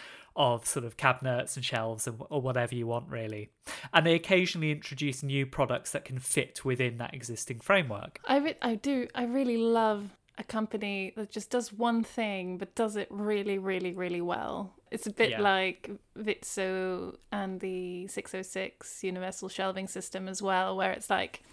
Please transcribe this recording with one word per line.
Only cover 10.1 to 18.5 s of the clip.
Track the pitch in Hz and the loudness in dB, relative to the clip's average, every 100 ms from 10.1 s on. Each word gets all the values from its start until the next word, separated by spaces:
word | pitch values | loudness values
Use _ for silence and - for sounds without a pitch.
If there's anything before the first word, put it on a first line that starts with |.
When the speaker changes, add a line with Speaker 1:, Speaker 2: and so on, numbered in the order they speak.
| - _ - | -14 _ -12
Speaker 2:
a | |
company | - 220 214 202 202 196 190 - | -4 -2 -2 -2 -2 -2 -4 -6
that | 208 | -8
just | 214 - | -8 -2
does | 247 240 | -2 -2
one | 208 233 233 | 0 4 4
thing, | 226 - 214 196 180 180 | 2 0 0 -2 -4 -6
but | 190 - | -4 0
does | 220 208 | 0 0
it | - | -4
really, | 202 208 208 202 196 | -2 0 2 2 0
really, | 190 185 180 | 0 0 -2
really | 180 180 175 | -2 -2 0
well. | 175 - - - 196 - _ | 0 0 -2 -4 -8 -12 _
It's | 220 220 | -6 -4
a | |
bit | 208 220 | 2 2
Speaker 1:
Yeah. | 214 | 4
Speaker 2:
like | 202 190 190 175 - 202 _ - | 4 4 2 -2 -10 -12 _ -6
Vitso | 214 - - - 190 185 185 180 180 - _ | -4 -4 -4 -2 -2 0 0 -2 -6 -10 _
and | 208 190 185 | -4 -4 -4
the | 190 185 180 180 185 | -4 -4 -4 -6 -6
six | - - | -8 -6
oh | 190 | -8
six | 190 | -6